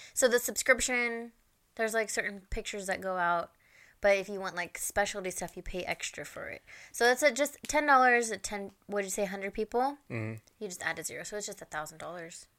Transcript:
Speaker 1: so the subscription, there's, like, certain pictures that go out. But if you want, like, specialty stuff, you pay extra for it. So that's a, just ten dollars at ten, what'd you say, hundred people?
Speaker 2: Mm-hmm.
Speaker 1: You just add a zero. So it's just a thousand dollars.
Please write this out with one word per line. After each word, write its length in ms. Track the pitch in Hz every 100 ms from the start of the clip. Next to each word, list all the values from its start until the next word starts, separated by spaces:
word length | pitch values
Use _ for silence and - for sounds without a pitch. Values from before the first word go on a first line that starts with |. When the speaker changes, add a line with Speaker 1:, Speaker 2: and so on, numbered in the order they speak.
| -
Speaker 1:
so 140 | - 226
the 120 | 240
subscription, 920 | - 214 - 240 - 247 240 233 233 - _ _ _ -
there's, 180 | 220
like, 160 | 226 208
certain 320 | - 202 202 185
pictures 380 | - 202 208 190
that 140 | 185
go 160 | 190 185
out. 340 | 175 175 - _ _ _ - _
But 160 | 202 196
if 100 | 190
you 140 | 202
want, 140 | 190 175
like, 200 | 175 -
specialty 540 | - - 202 208 185
stuff, 240 | - 175 -
you 80 |
pay 200 | - 180
extra 420 | 170 170 - - -
for 240 | - -
it. 120 | - - - -
So 140 | - 240
that's 180 | 254
a, 80 | 302
just 260 | 233 285 - -
ten 180 | 302 294
dollars 460 | 269 254 240 226
at 120 | 196
ten, 280 | - 208 196 - -
what'd 180 | 208 196
you 60 |
say, 120 | 185
hundred 300 | 202 196 196
people? 440 | 196 214 240 262 285 -
Speaker 2:
Mm-hmm. 220 | 117 110 113 - -
Speaker 1:
You 80 | 214
just 140 | 180 -
add 140 | 165
a 40 | 156
zero. 180 | 135
So 140 | 170 -
it's 80 | 196
just 160 | 190
a 40 | 165
thousand 340 | 156 151 160
dollars. 480 | 151 175 165 - -